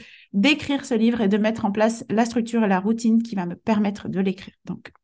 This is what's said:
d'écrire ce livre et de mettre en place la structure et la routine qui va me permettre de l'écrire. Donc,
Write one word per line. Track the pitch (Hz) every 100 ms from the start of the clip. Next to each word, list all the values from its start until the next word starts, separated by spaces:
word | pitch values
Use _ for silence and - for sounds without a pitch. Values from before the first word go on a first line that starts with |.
| - - _
d'écrire | 196 269 302 - 277 -
ce |
livre | 226 226 240
et | 196
de | 208
mettre | 214 226
en | 208
place | 202 220 226 -
la | 208 233
structure | 240 226 233
et | 208
la | 185
routine | 196 226 226 226
qui | 233 196
va | 175
me | 175
permettre | - 214 202 202 -
de | 180
l'écrire. | 196 190 - - -
Donc, | - - -